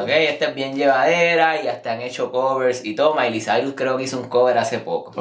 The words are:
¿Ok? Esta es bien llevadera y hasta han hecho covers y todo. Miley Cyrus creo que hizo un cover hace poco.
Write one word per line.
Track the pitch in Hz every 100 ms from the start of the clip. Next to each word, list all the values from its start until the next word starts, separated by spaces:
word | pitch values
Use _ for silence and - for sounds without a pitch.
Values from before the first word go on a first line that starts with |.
¿Ok? | 104
Esta | 151 151 - 151
es | 135
bien | 135 139
llevadera | 143 135 143 170 170 165 160 156
y | 127
hasta | 123 120
han | 117
hecho | 123 - 123
covers | 127 131 131 127 120
y | 104 107
todo. | 151
Miley | 156 120 110
Cyrus | 107 113 135 139
creo | 131 131
que | 127
hizo | 127
un | 117
cover | 123 127 120
hace | 110 113
poco. | - 85 - -